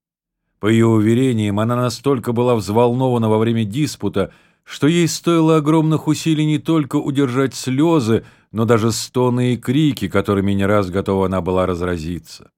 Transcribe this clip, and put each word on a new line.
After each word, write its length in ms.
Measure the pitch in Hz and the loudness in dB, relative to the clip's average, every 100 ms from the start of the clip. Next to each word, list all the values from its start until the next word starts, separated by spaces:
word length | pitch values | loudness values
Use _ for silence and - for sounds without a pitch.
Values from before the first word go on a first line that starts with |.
| _ _ _ _ _ - | _ _ _ _ _ -6
По 60 | 101 | 0
её 220 | 113 113 | 4 4
уверениям, 720 | 113 104 117 131 113 104 101 | 4 2 2 2 0 -2 -2
она 160 | 113 123 | -2 0
настолько 560 | 123 117 143 135 120 | -2 -2 -2 -2 -2
была 220 | 120 123 | 0 2
взволнована 760 | 120 92 107 120 120 131 120 113 | 0 0 2 2 2 0 0 2
во 100 | 107 | 2
время 260 | 113 113 | 0 0
диспута, 680 | 110 113 143 - 101 98 92 - _ _ - | -2 -2 -4 -4 -6 -2 -4 -6 _ _ -18
что 180 | - 139 | -2 0
ей 220 | 175 165 | 2 0
стоило 480 | 160 - 170 160 160 | -2 0 2 4 2
огромных 520 | 147 160 156 156 - | 2 2 2 0 -2
усилий 360 | 151 165 151 | -2 -2 0
не 140 | 156 151 | 0 -2
только 380 | - 165 139 147 | 0 -2 0 -4
удержать 580 | 147 139 139 123 135 | -2 -2 0 0 -2
слёзы, 720 | - - 131 165 165 110 113 - _ _ | -4 -4 0 2 2 2 0 -2 _ _
но 140 | 104 113 | -4 2
даже 260 | 117 113 | 2 2
стоны 600 | 110 - - 123 123 123 | -2 -6 -2 0 0 -2
и 20 | 120 | -2
крики, 520 | - 135 156 131 98 | -2 0 0 0 -2
которыми 440 | 98 95 101 98 | -2 0 0 0
не 140 | 98 98 | 0 0
раз 240 | 104 92 | 0 0
готова 360 | 92 98 98 95 | -4 -2 0 0
она 140 | 95 | -2
была 240 | 87 92 | -2 -2
разразиться. 840 | 92 87 90 87 78 85 - - - | -2 -2 -4 -4 -6 -10 -12 -20 -20